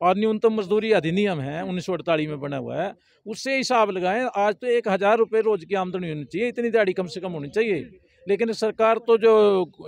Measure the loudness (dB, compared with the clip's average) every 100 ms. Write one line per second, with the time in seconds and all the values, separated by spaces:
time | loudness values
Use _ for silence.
0 | 0 2 0 2 0 0 0 0 2 2
1 | 2 0 0 -2 -6 -8 -6 -6 -4 -4
2 | 0 0 -2 -6 -6 -6 -6 -6 -6 -8
3 | _ _ -14 -8 -4 -2 2 2 2 0
4 | -2 -2 -2 0 0 0 0 0 0 0
5 | 2 4 2 2 2 0 -2 -4 -2 -4
6 | -6 -8 -8 -4 -4 -2 0 2 2 -2
7 | -6 -8 -8 -8 -4 -2 0 -2 -6 -16
8 | _ _ -4 -2 -2 -2 -4 2 2 2
9 | 2 4 6 6 6 4 -2 -8